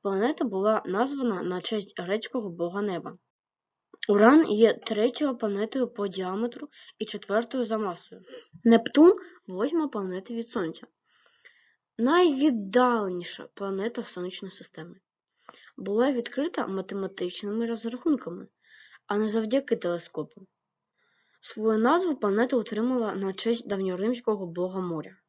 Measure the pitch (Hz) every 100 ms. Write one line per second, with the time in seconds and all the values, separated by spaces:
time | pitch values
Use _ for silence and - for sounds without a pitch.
0 | 202 190 233 311 269 190 208 214 - 190
1 | 269 277 247 185 175 180 - 220 196 -
2 | 180 214 - 254 208 170 170 196 208 170
3 | - 180 _ _ _ _ _ _ _ -
4 | - 202 220 302 320 208 220 - - 208
5 | 240 - 294 240 214 202 214 269 240 -
6 | 202 185 185 190 240 - 294 - - _
7 | 214 202 - 208 240 269 220 220 208 175
8 | - - - - _ - 233 226 226 -
9 | 339 427 - - - 185 262 330 294 214
10 | 190 180 190 233 226 240 165 160 - _
11 | _ _ _ _ - _ _ _ _ -
12 | 240 349 359 269 294 233 196 233 254 233
13 | 196 180 175 - - - 196 196 220 240
14 | 220 - 180 180 190 - - - 170 180
15 | _ _ _ _ - - - - 196 208
16 | 262 254 233 - 311 - - 190 190 196
17 | 190 196 180 - 202 220 233 226 226 247
18 | 339 277 - 180 196 _ _ - - -
19 | - 208 220 220 220 269 269 226 175 170
20 | 165 - 151 - 190 _ _ _ _ _
21 | _ _ _ _ - - 220 220 233 339
22 | 370 269 208 202 247 254 208 208 240 254
23 | 214 196 190 190 226 233 - 196 190 180
24 | 214 240 233 208 180 165 185 190 180 160
25 | 180 -